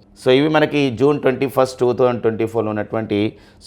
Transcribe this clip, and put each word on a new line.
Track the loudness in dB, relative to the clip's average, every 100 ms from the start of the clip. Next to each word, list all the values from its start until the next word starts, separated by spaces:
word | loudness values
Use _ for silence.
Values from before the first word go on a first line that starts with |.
| _ -4
So | 2 4
ఇవి | 4 2
మనకి | 0 0 -2 0
జూన్ | 0 2 0
ట్వంటీ | 0 -2 0
ఫస్ట్, | -2 0
టూ | 0 2
థౌజండ్ | 0 0 -2
ట్వంటీ | -2 -4
ఫోర్లో | -2 -4 -4
ఉన్నటువంటి | -4 -6 -2 -2 -2 -4 -20 -20